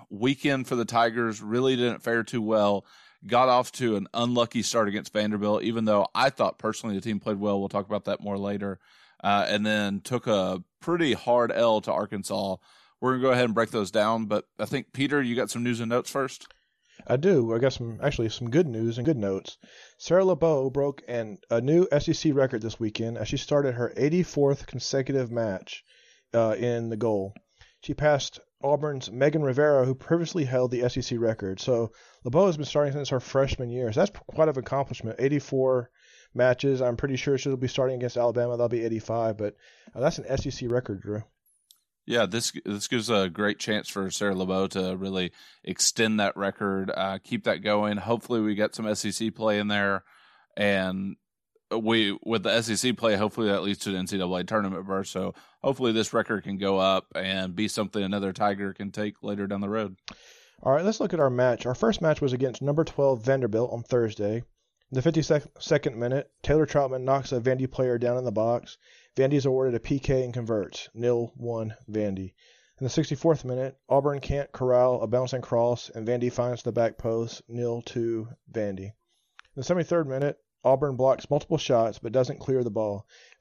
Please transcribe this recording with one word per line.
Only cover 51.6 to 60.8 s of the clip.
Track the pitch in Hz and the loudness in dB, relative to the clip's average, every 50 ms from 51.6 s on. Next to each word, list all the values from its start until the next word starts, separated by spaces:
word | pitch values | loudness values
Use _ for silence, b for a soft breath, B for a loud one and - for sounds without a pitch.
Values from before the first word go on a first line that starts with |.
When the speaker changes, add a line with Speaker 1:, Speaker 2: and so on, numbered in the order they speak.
| _ _ - | _ _ -4
Speaker 1:
we, | 113 110 110 113 113 107 101 98 - - | -2 2 2 4 4 4 2 0 -2 -4
with | 107 113 107 92 | -2 -2 0 0
the | 101 101 | 2 2
S | 117 113 117 | 2 2 0
E | 107 | -2
C | 98 - 127 113 | 0 0 0 0
play, | - 113 113 104 | 2 2 2 2
hopefully | 95 107 104 - - 113 104 | 2 2 -2 -2 -2 0 0
that | 98 95 82 | 0 0 0
leads | 101 101 - | -2 -4 -4
to | - 107 | -4 -4
an | 95 | -4
N | 92 92 | -4 -4
C | 92 101 95 | -4 -4 -2
double | 92 90 92 | -2 -2 -2
A | 90 92 | -4 -4
tournament | 90 110 107 101 95 95 92 95 | -2 -2 -2 -2 -2 -4 -6 -6
berth. | 98 95 95 98 | -4 -4 -4 -4
So | - - 92 92 92 B B B B B B - | -6 -6 -6 -6 -6 B B B B B B -2
hopefully | 139 135 131 131 117 110 | -2 -2 0 0 2 2
this | 113 107 - - | 2 0 2 0
record | 117 101 - 117 98 - | 0 0 0 -2 -4 -4
can | 95 98 95 | -4 -4 -2
go | 98 98 98 | 0 0 2
up | 95 95 95 95 95 - _ - | 4 4 4 4 2 0 _ -6
and | 82 92 95 95 95 92 92 87 | -6 -4 -2 -2 -2 -4 -4 -2
be | 90 107 104 | -2 -2 -2
something | - 110 107 95 - 107 98 | -2 -4 -4 -2 -2 -2 -2
another | 92 101 104 98 95 92 | -2 -2 -2 -2 -4 -2
Tiger | - 107 104 101 98 101 98 95 | 0 0 0 0 0 -4 -8 -8
can | - 101 98 - | -8 -10 -10 -6
take | 107 104 104 104 - - | -6 -6 -6 -6 -8 -8
later | 104 101 101 101 | -8 -6 -4 -4
down | 98 101 101 101 | -4 -4 -4 -4
the | 98 | -4
road. | 107 110 107 98 95 - _ B B B B B B B B B B B - | -2 -4 -4 -6 -8 -12 _ B B B B B B B B B B B 0
Speaker 2:
All | 127 135 | 2 2
right, | 156 | 2